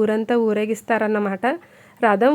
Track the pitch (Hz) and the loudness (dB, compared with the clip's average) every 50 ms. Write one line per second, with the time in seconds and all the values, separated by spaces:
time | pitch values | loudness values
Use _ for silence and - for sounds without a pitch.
0 | 214 214 214 220 220 - 240 233 226 220 208 208 214 214 220 208 - - 226 214 | 0 0 0 -2 -2 0 0 0 0 0 0 -2 -2 -4 -4 -6 -4 -2 -2 0
1 | 214 208 214 208 208 196 196 190 - 254 330 349 - - - - - - _ _ | 0 0 0 -2 -2 -2 -4 -2 -2 -2 -4 -4 -8 -16 -20 -20 -20 -20 _ _
2 | 240 214 202 196 233 277 | 0 2 2 4 4 4